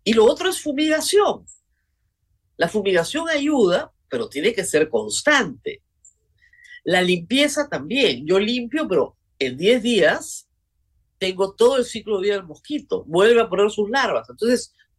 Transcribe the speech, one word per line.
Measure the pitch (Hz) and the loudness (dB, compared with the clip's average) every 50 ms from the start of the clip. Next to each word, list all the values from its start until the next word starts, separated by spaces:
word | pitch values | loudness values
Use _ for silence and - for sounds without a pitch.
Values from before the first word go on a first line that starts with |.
| - | -2
Y | 196 226 | 0 4
lo | 226 214 | 4 6
otro | 240 302 320 349 370 | 4 4 2 0 -4
es | 359 - | -4 -4
fumigación. | - 302 269 269 311 311 311 311 311 - - 415 415 302 - - - - - _ _ _ _ _ _ _ _ _ _ _ _ _ _ _ _ _ _ _ _ - | -6 -6 -4 -2 0 0 0 0 0 2 4 4 4 4 0 -4 -8 -20 -20 _ _ _ _ _ _ _ _ _ _ _ _ _ _ _ _ _ _ _ _ -4
La | 165 170 | -2 -2
fumigación | - 214 190 196 185 170 165 - - 302 330 330 | 0 -2 0 0 2 0 0 0 -4 -6 -4 -2
ayuda, | 320 285 277 302 302 262 214 175 - - - - _ _ _ - | -2 -2 0 0 2 2 2 2 2 0 -2 -6 _ _ _ -10
pero | - 120 110 - | -8 -8 -6 -6
tiene | - 139 160 160 - | -6 -4 -2 -2 -2
que | - 180 | -2 -4
ser | - - 151 156 156 | -2 0 0 0 0
constante. | - 110 107 107 - - - 294 302 269 220 160 123 - - - - - _ _ _ _ _ - _ _ _ _ _ _ _ _ _ _ - - - - - | -2 -4 -4 -4 -6 -2 0 2 2 2 2 -2 -6 -10 -12 -12 -12 -12 _ _ _ _ _ -20 _ _ _ _ _ _ _ _ _ _ -20 -20 -20 -12 -4
La | - 180 180 | 0 0 2
limpieza | 180 180 185 175 170 - 240 269 285 294 285 240 226 - | 2 2 0 -2 -2 -2 0 2 2 2 0 -2 -4 -4
también. | - 147 135 156 220 277 254 185 131 120 143 156 | -4 -8 -6 -4 -2 0 2 2 0 -2 -2 0
Yo | 185 196 | 0 2
limpio, | 208 214 247 247 240 233 - 320 302 214 | 2 0 -2 -4 -6 -6 -6 -4 -4 -2
pero | 185 151 123 - - _ _ _ _ - | 0 0 -2 -2 -4 _ _ _ _ -6
en | 135 131 127 131 | -6 -6 -4 0
diez | 170 208 247 254 | 2 2 2 2
días | 202 240 233 196 160 160 202 320 285 - - - - _ _ _ _ _ _ _ _ _ _ _ _ _ _ - | 2 0 2 2 4 2 2 0 -4 -12 -16 -16 -18 _ _ _ _ _ _ _ _ _ _ _ _ _ _ -8
tengo | 196 185 185 180 196 190 - | -6 -6 -4 -2 -4 -4 0
todo | - 226 247 277 262 | 4 4 4 4 2
el | 240 | -2
ciclo | - - 220 - 214 214 190 | -2 -4 -10 -6 -4 -4 -2
de | 185 | 0
vida | 208 202 | 0 -2
del | 196 185 | -2 -4
mosquito. | 160 147 - _ - 302 294 - - - - - | -10 -18 -18 _ -8 -8 -8 -6 -6 -6 -6 -6
Vuelve | 139 156 180 196 226 240 233 | -2 2 4 6 6 6 4
a | 220 - | 2 0
poner | 175 185 202 214 | 0 0 0 0
sus | 208 214 208 202 | 0 -2 -4 -2
larvas. | 233 269 254 208 151 117 - - | 0 -2 0 0 -2 -4 -6 -8
Entonces, | - - 214 233 254 240 - - _ _ _ _ _ | -10 -4 -2 0 0 0 -2 -6 _ _ _ _ _